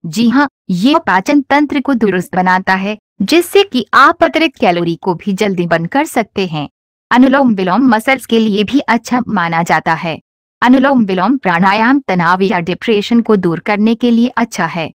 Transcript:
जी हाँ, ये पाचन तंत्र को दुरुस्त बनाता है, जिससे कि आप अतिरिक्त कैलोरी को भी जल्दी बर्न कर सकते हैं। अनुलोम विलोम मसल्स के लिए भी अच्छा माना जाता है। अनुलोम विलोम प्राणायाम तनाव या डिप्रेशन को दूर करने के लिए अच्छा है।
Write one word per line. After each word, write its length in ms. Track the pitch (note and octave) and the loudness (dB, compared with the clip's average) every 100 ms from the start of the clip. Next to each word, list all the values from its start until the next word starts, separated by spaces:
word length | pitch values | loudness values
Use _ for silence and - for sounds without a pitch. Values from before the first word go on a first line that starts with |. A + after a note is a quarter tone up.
जी 240 | E3+ E3+ A#3 | -8 0 0
हाँ, 200 | B3 D4 _ - | 2 -2 _ -6
ये 280 | F3+ A#3 D#4+ - | -2 2 0 0
पाचन 340 | F#3 F#3+ D4 | -2 2 0
तंत्र 400 | C4 C#4 D4 D4 | 2 0 0 -2
को 140 | C4 | -2
दुरुस्त 400 | B3 G#3+ F3+ F3 F#3 | 0 0 -2 -2 -2
बनाता 380 | F#3 F#3 F#3+ | 0 0 0
है, 220 | F#3+ G3 G#3+ _ _ | -2 -4 -8 _ _
जिससे 400 | G3 E4 E4+ G4 | 0 0 2 0
कि 200 | G4+ B3 - | 0 -4 0
आप 300 | - C#4+ F4 | 4 4 4
अतिरिक्त 340 | E4 D#4+ D#4+ _ | 0 0 -2 _
कैलोरी 340 | G#3 F3 E3+ E3 | 0 0 -2 -4
को 180 | G3 | -6
भी 180 | E3+ G#3 | -4 -6
जल्दी 340 | F#3+ G#3 F3+ E3+ | -2 -2 -2 -2
बर्न 200 | E3+ E3 | -2 0
कर 180 | C4+ | -2
सकते 420 | D#4 C4 G#3+ - F#3 | -2 -4 -4 -6 -6
हैं। 220 | D#3 C#3+ _ _ _ _ | -6 -10 _ _ _ _
अनुलोम 440 | A#3+ C4 C4+ C4 | 2 4 4 2
विलोम 340 | G3 F#3 G3 C4 | 0 0 2 2
मसल्स 380 | G#3+ C4+ C4+ - | 0 0 -4 0
के 120 | A3+ | 0
लिए 260 | A3 G3+ | 0 -2
भी 160 | G3+ C#4 | 0 -2
अच्छा 400 | - A#3 - B3 - | 0 -4 -2 -4 -2
माना 340 | G3 E3+ E3 | -4 -2 -2
जाता 320 | E3+ D#3+ E3+ | 0 0 0
है। 240 | D#3+ E3+ D3+ _ _ _ _ | -4 -4 -10 _ _ _ _
अनुलोम 420 | A#3+ C4 C4 C4 | 2 4 4 2
विलोम 320 | G3+ F#3 F#3+ C4+ | 0 0 0 0
प्राणायाम 640 | F#3+ E3+ F#3+ G#3 A3+ C#4 | 0 2 2 2 2 0
तनाव 420 | - F3+ E3+ F3+ | 0 0 0 0
या 160 | F#3+ F3+ | 0 -2
डिप्रेशन 600 | E3 F3 - G#3 G3+ A#3 | -4 -6 -2 -2 2 0
को 160 | A3+ G#3+ | 2 2
दूर 240 | F3+ E3 | 2 -4
करने 340 | - G3+ G#3+ | -4 -2 0
के 160 | A#3 A#3+ | 0 0
लिए 180 | A#3 A#3+ | 2 0
अच्छा 380 | - A#3 - E3+ | -2 -6 -4 -6
है। 240 | E3+ D#3 | -6 -10